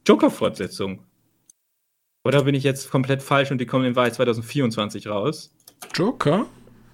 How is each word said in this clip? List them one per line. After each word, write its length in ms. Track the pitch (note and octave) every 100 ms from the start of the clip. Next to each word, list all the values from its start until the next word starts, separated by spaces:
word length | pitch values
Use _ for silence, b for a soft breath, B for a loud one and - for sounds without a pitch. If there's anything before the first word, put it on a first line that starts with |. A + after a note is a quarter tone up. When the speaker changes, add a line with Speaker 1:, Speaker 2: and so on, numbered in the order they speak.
| -
Speaker 1:
Joker-Fortsetzung. 1000 | - D4 - G#2 - F#2 - G2 F#2+ _ _ _ _ _ _ _ _ _ _ _ _
Oder 200 | - C#3
bin 120 | C#3 C#3
ich 80 |
jetzt 260 | C3+ C3+ -
komplett 300 | C#3 C3 C3+
falsch 280 | - C#3 C#3
und 60 | C3
die 60 | B2
kommen 200 | C3 B2+
in 100 | B2
Wahrheit 180 | A#2+
zweitausendvierundzwanzig 960 | - B2 A2+ A2+ C#3+ B2 A2 G#2 G#2 G#2
raus? 460 | G#2 C3 D#3+ - _ - _ -
Speaker 2:
Joker? 520 | - G3 C4 D3 F#3+ D4+ - - - -